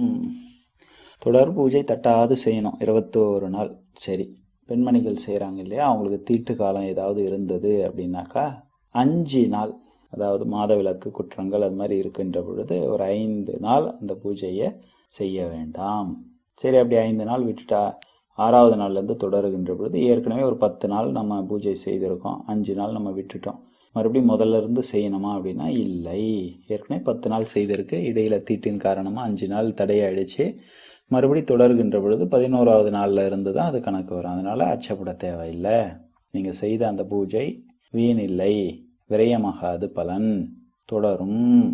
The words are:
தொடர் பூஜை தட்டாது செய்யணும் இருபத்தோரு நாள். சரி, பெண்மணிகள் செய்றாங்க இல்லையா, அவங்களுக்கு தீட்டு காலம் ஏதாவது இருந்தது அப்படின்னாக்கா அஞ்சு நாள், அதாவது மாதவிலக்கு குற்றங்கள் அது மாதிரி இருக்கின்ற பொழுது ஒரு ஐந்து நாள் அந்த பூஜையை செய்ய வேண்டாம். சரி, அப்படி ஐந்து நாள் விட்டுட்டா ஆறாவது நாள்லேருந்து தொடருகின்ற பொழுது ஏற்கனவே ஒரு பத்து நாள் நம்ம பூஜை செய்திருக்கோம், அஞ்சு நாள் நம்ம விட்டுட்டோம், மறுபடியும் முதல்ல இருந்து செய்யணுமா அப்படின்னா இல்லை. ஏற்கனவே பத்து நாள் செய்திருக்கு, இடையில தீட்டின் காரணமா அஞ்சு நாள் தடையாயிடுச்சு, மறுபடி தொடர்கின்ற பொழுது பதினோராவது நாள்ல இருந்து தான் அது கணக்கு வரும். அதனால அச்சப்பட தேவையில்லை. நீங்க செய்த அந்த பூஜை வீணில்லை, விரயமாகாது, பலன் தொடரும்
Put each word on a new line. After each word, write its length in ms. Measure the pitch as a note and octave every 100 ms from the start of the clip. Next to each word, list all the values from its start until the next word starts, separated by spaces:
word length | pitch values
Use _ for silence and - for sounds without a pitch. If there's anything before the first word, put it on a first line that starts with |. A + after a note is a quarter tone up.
| A#2+ - - - - - _ _ _ - - -
தொடர் 320 | A#2 B2 C#3
பூஜை 280 | E3+ C3+ C#3+
தட்டாது 520 | C#3 A2+ B2 A#2 A#2 C3
செய்யணும் 420 | A2+ A2 G#2+ -
இருபத்தோரு 720 | A2 A2 - A2+ G#2+ G2 F#2+
நாள். 220 | G2 G#2 - _ -
சரி, 320 | - F#2+ F#2+ - _ _ -
பெண்மணிகள் 540 | A#2+ B2 A#2+ G#2+ G2+
செய்றாங்க 360 | - G2+ G2 F#2+
இல்லையா, 240 | F#2 A#2 C#3+
அவங்களுக்கு 360 | A2 G2+ G2+
தீட்டு 320 | - A#2 A#2+ G#2+
காலம் 340 | G2+ G2 G2
ஏதாவது 320 | F#2+ G2 G2+
இருந்தது 480 | F#2+ G2 F#2+ F2+ G#2 G#2
அப்படின்னாக்கா 640 | F#2 F#2 F2+ F2+ F2 - C#3+ C3 - _ _ A#2+
அஞ்சு 460 | C3+ E3+ D3 C3+ G#2
நாள், 260 | G#2 G#2+ - _ _ _
அதாவது 300 | - G2+ G2+ -
மாதவிலக்கு 600 | G#2 G#2 G#2 F#2+ F#2 A2
குற்றங்கள் 560 | - F#2 - F#2+ G#2 G2
அது 100 | F#2+
மாதிரி 200 | G#2 G2
இருக்கின்ற 400 | F#2 - F#2+ E2+
பொழுது 340 | F2+ F#2 - F2 C#2
ஒரு 180 | G#2 F#2+
ஐந்து 420 | G#2 A2 G#2+ - -
நாள் 280 | G#2+ C#3 D#3+
அந்த 240 | - G#2 F#2+
பூஜையை 520 | G2+ G2 F#2+ F#2+ E3 - - _ _
செய்ய 340 | - G2 F#2+ F2
வேண்டாம். 640 | E2 D#2 E2 G2 G#2+ F#2 - - _ _ -
சரி, 200 | C3 C3
அப்படி 200 | A#2+ A#2
ஐந்து 280 | A2 A2 G#2+
நாள் 180 | B2+
விட்டுட்டா 380 | B2 G#2 - G#2 G2+ - - _ _ -
ஆறாவது 360 | A2 B2 A#2+ G#2
நாள்லேருந்து 400 | G2+ F#2+ G2+ A2
தொடருகின்ற 540 | G2 G2+ G2 F#2+ F2+
பொழுது 240 | F2+ G#2+ F3
ஏற்கனவே 400 | B2 A#2+ - A#2+
ஒரு 140 | C3 -
பத்து 280 | G#2+ - G2+
நாள் 200 | G#2 B2+
நம்ம 260 | B2 G#2+ G2+
பூஜை 320 | F#2+ G#2 G2+ F#2+
செய்திருக்கோம், 640 | F#2+ F#2+ F#2+ F2+ G2 - -
அஞ்சு 280 | G#2+ G2+ G2
நாள் 200 | G#2 A2
நம்ம 160 | G2+
விட்டுட்டோம், 480 | F#2+ F#2+ F#2+ - - _ _ _ A2+
மறுபடியும் 360 | A2 B2+ A#2+
முதல்ல 280 | G#2+ A2 A2
இருந்து 220 | G#2+ B2 -
செய்யணுமா 460 | G#2 G#2 G2 G#2
அப்படின்னா 360 | G2+ F#2 F2+ D#2+ B2
இல்லை. 460 | G2 F2+ E2 F#2+ A2 G#2 F2+ - -
ஏற்கனவே 360 | G#2 - C3+
பத்து 260 | A#2+ A#2 A2
நாள் 220 | A2 A2
செய்திருக்கு, 480 | G#2 G2+ G2 F#2+ A#2+
இடையில 340 | D3 A2+ A2 G2+
தீட்டின் 420 | - G#2+ G#2+ G#2
காரணமா 380 | G2 F#2+ G2 A2
அஞ்சு 240 | A#2 F#2+ F#2+
நாள் 300 | G#2 A2+ G#2
தடையாயிடுச்சு, 680 | G2+ G#2 G2 F#2+ F#2 - F3 - - - - - -
மறுபடி 300 | B2+ C3+ D#3
தொடர்கின்ற 540 | C#3+ B2 B2 A#2+ G#2+ G2+
பொழுது 240 | G2+ G#2+ F2+
பதினோராவது 600 | C3 B2+ B2+ A#2+ G#2+ G#2
நாள்ல 340 | G2+ G2+ G2 G2
இருந்து 260 | G2 G2
தான் 180 | F#2+ E3
அது 100 | B2+
கணக்கு 340 | - F#2+ F#2
வரும். 200 | F2+ F2
அதனால 320 | F2+ F#2+ A#2 E2+
அச்சப்பட 440 | - - G2+ F2+ F2+
தேவையில்லை. 640 | F2+ E2+ E2 E2 G2 A#2 G2 E2+ - _ _
நீங்க 180 | G2 F#2+
செய்த 280 | F2+ G#2 A2+ A2+
அந்த 180 | G2+ G2
பூஜை 400 | G2+ G2 G#2+ D3 - - _ _
வீணில்லை, 600 | A2+ A#2+ A2+ G2 F#2 G2 G#2+ F2+ E2 - _ -
விரயமாகாது, 760 | G#2+ A#2 A#2 G2+ - F2+ F2 -
பலன் 420 | - E2+ F#2+ A2 G2+ - - _ _ -
தொடரும் 640 | G#2+ G#2 F#2 F#2+ A2 A#2+ B2 -